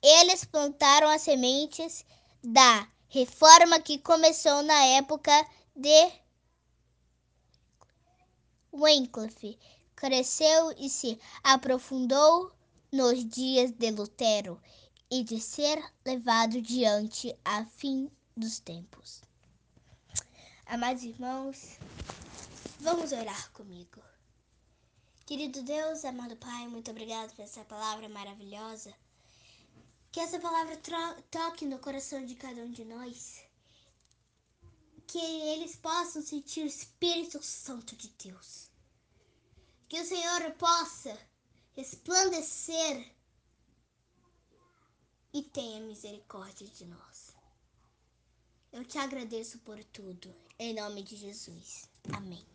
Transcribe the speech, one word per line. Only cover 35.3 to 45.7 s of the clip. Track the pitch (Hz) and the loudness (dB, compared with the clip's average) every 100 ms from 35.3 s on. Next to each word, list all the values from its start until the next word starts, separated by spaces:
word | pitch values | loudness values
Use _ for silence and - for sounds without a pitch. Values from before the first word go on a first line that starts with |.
| 320 302 311 339 - | -8 -8 -10 -12 -14
possam | 330 339 339 320 | -8 -8 -8 -12
sentir | 302 294 277 - | -12 -14 -12 -10
o | 302 | -10
Espírito | - - _ 349 339 339 294 | -12 -20 _ -6 -6 -10 -14
Santo | - - - 247 - | -16 -16 -16 -18 -18
de | - 214 | -20 -20
Deus. | _ 196 185 - - - _ _ _ _ _ _ _ _ _ _ _ _ | _ -20 -20 -20 -20 -20 _ _ _ _ _ _ _ _ _ _ _ _
Que | 320 | -12
o | |
Senhor | 349 370 339 349 330 | -8 -8 -6 -6 -8
possa | 320 339 339 330 - 262 214 _ _ _ _ _ - | -4 0 0 -2 -14 -18 -18 _ _ _ _ _ -20
resplandecer | 269 - - 359 381 339 311 - - 330 320 262 - _ _ _ _ _ _ _ _ _ _ _ _ _ _ _ _ _ _ _ _ _ _ | -20 -18 -4 0 0 -4 -10 -14 -10 -6 -6 -8 -14 _ _ _ _ _ _ _ _ _ _ _ _ _ _ _ _ _ _ _ _ _ _
e | 294 | -14
tenha | 285 - 240 | -14 -14 -14